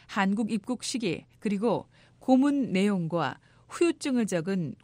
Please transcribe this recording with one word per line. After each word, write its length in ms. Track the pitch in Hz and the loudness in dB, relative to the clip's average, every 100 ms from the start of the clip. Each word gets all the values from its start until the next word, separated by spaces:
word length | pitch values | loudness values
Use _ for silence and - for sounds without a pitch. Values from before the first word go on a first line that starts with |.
| - | -8
한국 420 | - 196 202 220 | 0 0 0 -2
입국 340 | 220 - 247 | -4 -4 -6
시기, 400 | - 247 214 - - _ | -6 -4 -4 -4 -8 _
그리고 460 | 220 202 226 175 - _ - _ | -4 -2 0 -2 -4 _ -20 _
고문 520 | - 254 285 285 233 | 2 4 4 2 0
내용과 680 | 185 202 196 160 170 135 - _ _ _ | 2 2 0 -2 -2 -2 -6 _ _ _
후유증을 580 | - 339 320 302 254 214 | 0 0 2 -2 0 0
적은 480 | 175 165 190 151 - | 0 0 -2 -2 -6